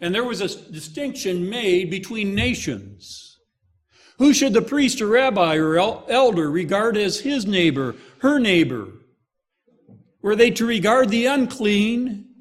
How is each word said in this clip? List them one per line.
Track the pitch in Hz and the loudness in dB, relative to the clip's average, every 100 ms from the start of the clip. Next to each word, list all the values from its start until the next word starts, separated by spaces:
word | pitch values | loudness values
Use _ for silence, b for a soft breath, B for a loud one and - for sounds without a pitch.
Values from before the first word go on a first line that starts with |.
and | 175 | -4
there | 202 | -2
was | 247 196 | -4 -4
a | |
s-, | 190 | -6
distinction | - - 156 151 - 285 269 196 180 180 | -8 -14 -16 -14 -10 -8 -6 -6 -4 -4
made | 240 214 180 180 | -4 0 0 0
between | 190 196 226 202 | -6 -8 -6 -4
nations. | 202 247 - - 104 98 - - - - _ _ _ _ _ _ b b b | -2 -2 -4 -6 -10 -12 -20 -20 -20 -20 _ _ _ _ _ _ b b b
Who | 285 | 4
should | 269 269 | 4 4
the | 220 | 2
priest | 226 285 269 - | 0 0 0 0
or | 208 | 0
rabbi | 226 262 202 170 156 | 2 2 2 2 2
or | 156 165 | 2 2
el-, | 202 226 - | 0 -2 -2
elder | 240 262 175 151 | 2 4 2 0
regard | 160 175 202 226 208 | -2 -2 0 0 0
as | 202 - | -2 -4
his | 269 285 | -4 -2
neighbor, | 202 190 165 135 131 B B B | 0 2 2 0 -4 B B B
her | 269 294 | 0 2
neighbor? | 226 175 139 120 95 - _ _ _ _ _ _ _ _ _ - _ _ | 4 4 2 -2 -10 -16 _ _ _ _ _ _ _ _ _ -20 _ _
Were | 196 214 | -2 2
they | 240 | 2
to | 240 | 2
regard | 233 226 196 254 247 | -2 0 2 2 2
the | 226 247 | 2 2
unclean | 277 247 - 208 202 214 240 254 202 - _ | 0 -2 -2 0 2 2 -2 -4 -8 -14 _